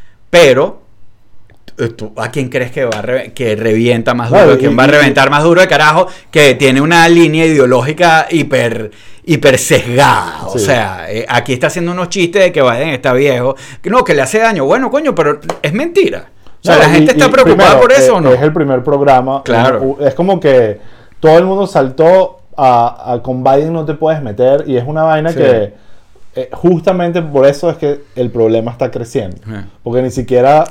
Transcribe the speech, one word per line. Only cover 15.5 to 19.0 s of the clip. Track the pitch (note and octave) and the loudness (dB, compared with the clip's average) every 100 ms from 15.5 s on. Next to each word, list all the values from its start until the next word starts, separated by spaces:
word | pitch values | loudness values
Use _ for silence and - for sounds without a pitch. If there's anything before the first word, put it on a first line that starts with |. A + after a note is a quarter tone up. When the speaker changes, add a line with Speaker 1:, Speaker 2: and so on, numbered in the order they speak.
| - | -8
Speaker 1:
es | D3 | -6
mentira. | F#3+ E4 E4+ D#4+ F#2 - - - - | -4 -4 -2 -2 -4 -14 -20 -20 -8
O | - | 0
sea, | D#3+ | 2
Speaker 2:
No, | |
Speaker 1:
la | D3+ | 4
Speaker 2:
y, | |
Speaker 1:
gente | D#3 D#3 | 4 4
está | D3+ C#3 | 2 2
Speaker 2:
y | |
Speaker 1:
preocupada | - E3 F#3 G3 | 4 4 4 4
Speaker 2:
primero, | - | 4
Speaker 1:
por | - | 4
eso, | C4+ C4 | 4 4
Speaker 2:
eh, | G#3 | 4
Speaker 1:
¿o | |
no? | D3 | 2
Speaker 2:
es | B2+ | 2
el | D3+ | 2
primer | D#3+ C#3+ B2+ | 0 -2 -2
programa. | B2 C#3+ | 0 0